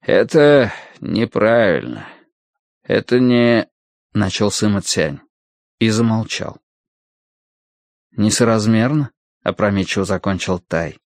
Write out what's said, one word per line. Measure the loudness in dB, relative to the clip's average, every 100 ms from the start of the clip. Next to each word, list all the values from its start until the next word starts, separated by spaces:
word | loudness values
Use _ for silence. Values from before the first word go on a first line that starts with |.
«Это | 0 0 2 4 6 4 2 -6 -20 -16
неправильно. | -6 -4 -2 0 2 2 2 0 -4 -14 -16 -20 _ _ _ _ _ _
Это | -2 -2 0 2
не», — | 4 4 2 2 -2 _ _ _ _
начал | -4 -2 0 -2
Сыма | 0 0 0
Цянь | -2 -2 -2 -4 _ _ _ _ _ _
и | 0
замолчал. | 2 0 0 -4 -8 -10 -12 _ _ _ _ _ _ _ _ _ _ _ _ _ _ _
«Несоразмерно?» — | -2 -2 2 2 2 2 2 2 -2 -4 _ _ _
опрометчиво | -6 -2 0 0 -2 -4 -4
закончил | -4 -4 -4 -4 -6
Тай. | _ -6 -6 -12